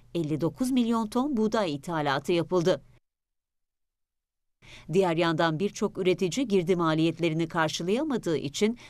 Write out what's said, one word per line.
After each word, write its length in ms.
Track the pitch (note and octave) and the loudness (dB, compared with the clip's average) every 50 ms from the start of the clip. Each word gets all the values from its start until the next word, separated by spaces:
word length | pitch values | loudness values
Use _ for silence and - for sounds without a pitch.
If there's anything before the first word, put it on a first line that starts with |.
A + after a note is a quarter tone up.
| - - - | -14 -8 -4
elli 260 | E3+ E3 C#3+ D#3 C3+ | -4 -2 -2 -2 0
dokuz 300 | E3 D#3 - - B3+ B3+ | 0 -2 -2 -2 -2 0
milyon 360 | C4+ B3 A#3 A3+ A#3 A3+ A3+ | 2 2 2 2 0 -2 -2
ton 300 | G#3+ - B3 C4 D4+ C#4+ | -2 -2 -2 0 0 0
buğday 380 | G#3+ A3 G#3+ A3+ A3+ G3+ E3 C#3+ | 0 0 2 2 0 0 0 -4
ithalatı 580 | C3+ - F3 E3+ D#3 D3 C#3+ C3+ D3 C#3+ - | -6 -6 -4 -2 -2 0 0 0 0 0 0
yapıldı. 500 | F3+ E3+ D#3+ D#3+ F3+ F3+ D#3+ F#3 E3 - - - - _ _ _ _ _ _ _ _ _ _ _ _ _ _ _ _ _ _ _ _ _ _ _ _ _ _ _ _ _ _ _ _ _ - - - - - - | 0 0 0 2 0 2 2 2 0 0 -2 -12 -20 _ _ _ _ _ _ _ _ _ _ _ _ _ _ _ _ _ _ _ _ _ _ _ _ _ _ _ _ _ _ _ _ _ -20 -20 -20 -16 -8 0
Diğer 240 | D#3 F#3+ F#3+ F3 E3 | 2 2 2 4 2
yandan 420 | D#3+ F3 E3 E3 D#3+ E3+ E3 D#3+ D3 | 2 2 2 2 2 2 0 0 0
birçok 400 | G3 G3+ - - A3 G3+ - F#3+ | -2 -4 -2 -2 -4 -4 -2 0
üretici 500 | F#3 F#3 F3+ F3+ F#3+ F3 D#3 B3+ C#4 G#3+ | 0 0 2 2 0 -2 -2 -2 -2 0
girdi 280 | G3+ F#3+ E3+ D#3+ F#3 | 2 2 2 2 2
maliyetlerini 720 | F3 E3+ D#3+ D#3+ D#3+ D#3+ E3 D#3+ E3 E3+ E3 D#3 E3 E3 D#3+ | 2 2 2 2 2 2 0 0 0 -2 0 0 0 -2 -2
karşılayamadığı 880 | - E3+ D#3 D#3 - - E3+ F3+ G#3 B3 D#4+ D#4 C4 G#3+ - - D#3 | 0 0 0 0 -2 -4 -2 -2 -2 0 0 -2 -2 -2 -2 -2 -2
için 420 | - - C#3+ - - G#3 A3 A#3+ - - - | -2 -2 -6 -2 0 0 0 0 -2 -10 -20